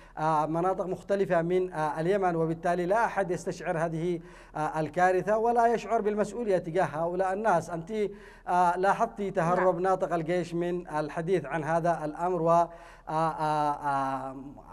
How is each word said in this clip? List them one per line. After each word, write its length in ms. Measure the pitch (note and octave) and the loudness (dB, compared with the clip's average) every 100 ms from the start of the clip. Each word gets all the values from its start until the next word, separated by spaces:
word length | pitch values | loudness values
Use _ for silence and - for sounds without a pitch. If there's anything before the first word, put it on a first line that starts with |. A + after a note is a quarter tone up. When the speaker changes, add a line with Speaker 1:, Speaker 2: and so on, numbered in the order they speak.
| - - | -16 -4
Speaker 1:
آه، 280 | D#3 D3+ D3+ | 0 2 0
مناطق 400 | E3 F3+ F#3+ F3+ | 0 0 0 -4
مختلفة 560 | F#3 - G3+ F#3+ E3+ | -6 -2 0 2 2
من، 300 | E3+ F#3 F3+ | 2 0 0
آه، 280 | D#3 D3+ D3+ | -2 -2 0
اليمن، 360 | E3 G3+ F#3+ E3 | 0 2 2 2
وبالتالي 500 | D#3+ E3 F3 F3 F3+ | 0 0 -2 0 2
لا 180 | A3 | 2
أحد 260 | A3 G3 F3+ | 2 0 -2
يستشعر 480 | F3 F#3+ - D#3+ E3 | -2 -4 -6 -4 -2
هذه، 420 | E3 D#3+ F3 F3 - - - - | -2 -2 -2 -4 -8 -20 -12 -6
آه، 240 | D3+ D#3 | -4 -2
الكارثة 580 | D3+ D#3+ F#3 F#3 F#3 A3 | -2 2 4 4 2 2
ولا 280 | A#3 A#3+ A#3 | 2 4 4
يشعر 340 | A3+ G3+ A3+ | 2 0 0
بالمسؤولية 580 | G#3 G#3 G#3 G#3 G#3+ F#3 | 0 0 -2 -2 0 0
تجاه 260 | F3 F3+ | 0 -2
هؤلاء 480 | D#3 D3 E3+ F3+ F#3 | 0 -2 -4 -2 -2
الناس. 380 | G3 A3 E3+ E3 | 0 2 2 0
أنت، 220 | E3 E3 A3 G#3 G#3 - - - | -8 -6 -4 -4 -6 -18 -14 -2
آه، 280 | F3+ F3 F3+ | 2 4 4
لاحظتي 540 | G3 F#3 A3+ A3+ G3 | 2 2 0 -2 -4
تهرب 440 | F#3 E3 F3+ F#3 | 0 2 4 4
Speaker 2:
نعم. 80 | E3+ | 2
Speaker 1:
ناطق 320 | F#3 F#3 F3 | 2 0 0
الجيش 400 | E3+ D#3+ F3+ E3+ | -2 0 -2 -2
من 340 | E3+ F3 F3+ E3+ | -2 -2 -4 -4
الحديث 560 | D3+ D3+ F3 E3 F#3 C3+ | -4 -4 -4 0 0 0
عن 180 | D#3+ | -4
هذا 400 | D3 E3+ E3+ D#3+ | 0 0 2 0
الأمر، 380 | D3+ D3+ F3+ F3 | -2 -4 -2 0
و، 80 | E3 | 4
آه، 200 | E3+ E3 - - - - | 4 4 -2 -20 -18 -4
آه، 600 | D#3 D#3+ D#3 D3+ D3+ D3 | 0 0 0 0 2 0
آه، 680 | D3 C#3+ C#3 C3+ C3+ C3+ C3+ C#3 A#2+ - | 0 0 0 0 -4 -6 -10 -14 -16 -16